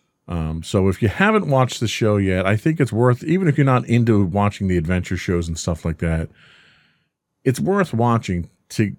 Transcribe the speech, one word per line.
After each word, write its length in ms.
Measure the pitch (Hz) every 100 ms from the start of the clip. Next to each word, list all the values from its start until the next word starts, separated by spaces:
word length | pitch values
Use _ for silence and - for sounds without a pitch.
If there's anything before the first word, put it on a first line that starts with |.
| _ _ -
Um, 300 | 85 80 82
so 240 | 80 104 95
if 140 | 95
you 60 | 113
haven't 400 | - 196 220 165
watched 300 | 131 123 -
the 80 | 113
show 300 | - 110 104
yet, 280 | 95 92 95
I 100 | 107
think 240 | 160 160
it's 140 | 135
worth, 300 | 107 123 123
even 240 | - 175 180
if 100 | 135
you're 80 | 135
not 200 | 123 113
into 340 | 117 117 107
watching 440 | 95 104 101 - 98
the 100 | 87
adventure 400 | 80 90 87 90
shows 300 | - 87 82
and 100 | 82
stuff 260 | - 80
like 140 | 85 80
that, 320 | 85 82 80 _ - - _ _ _ _ _ _ _ _
it's 160 | 135 123
worth 320 | 151 196 175 113
watching 560 | 120 117 - 90 82 _ _
to 260 | - 104